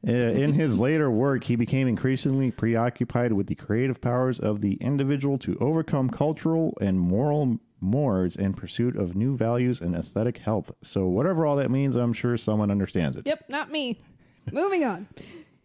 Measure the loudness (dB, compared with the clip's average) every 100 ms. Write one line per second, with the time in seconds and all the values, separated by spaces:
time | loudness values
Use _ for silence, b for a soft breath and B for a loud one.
0 | 0 0 2 2 2 2 2 2 2 2
1 | 2 2 2 0 0 0 2 2 2 0
2 | 0 0 0 0 0 0 0 2 0 -2
3 | -2 0 2 0 0 -6 -2 0 0 -2
4 | -2 0 0 0 -2 0 0 0 -2 0
5 | 0 0 0 -2 -2 -2 0 0 0 0
6 | 0 0 0 0 0 2 0 0 0 2
7 | 2 2 2 2 2 0 _ _ 0 0
8 | 2 2 0 0 -2 -2 -8 -2 0 0
9 | -2 0 0 0 0 2 2 0 -2 -4
10 | -2 -2 -2 -2 -2 -2 -2 -14 -6 -2
11 | 0 2 2 2 2 2 2 2 2 2
12 | 0 0 0 0 0 0 2 2 0 0
13 | -2 -2 -4 -6 -4 -8 -6 -4 -4 -6
14 | -12 -20 B B B -2 0 2 0 -2
15 | -10 -18 B -20 -20 B